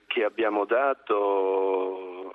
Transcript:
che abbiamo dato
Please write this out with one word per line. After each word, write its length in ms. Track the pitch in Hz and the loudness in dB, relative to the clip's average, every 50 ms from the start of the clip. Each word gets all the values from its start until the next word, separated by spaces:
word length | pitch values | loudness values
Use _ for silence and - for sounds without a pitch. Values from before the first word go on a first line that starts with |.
| _ | _
che 180 | _ - 123 110 | _ -2 0 0
abbiamo 400 | 104 - - 110 107 104 107 101 | 0 0 0 0 0 2 0 0
dato 1700 | 98 113 120 139 139 135 - - - 110 104 101 101 98 98 95 95 95 95 95 95 95 92 92 92 95 95 95 92 90 90 95 95 92 | 2 2 2 2 0 0 -2 -4 -2 0 0 2 2 2 2 2 2 2 2 2 2 0 0 0 -2 -4 -6 -10 -12 -12 -12 -12 -14 -14